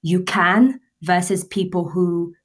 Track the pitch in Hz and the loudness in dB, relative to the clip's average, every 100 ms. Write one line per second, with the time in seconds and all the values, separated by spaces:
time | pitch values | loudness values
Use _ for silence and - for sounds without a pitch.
0 | 165 180 185 185 175 202 262 262 _ _ | 0 -2 0 0 2 4 4 2 _ _
1 | 165 180 180 190 - 202 185 185 170 180 | -2 0 0 -4 -4 -4 -2 -4 -4 -2
2 | 180 170 170 - | -2 -2 -6 -10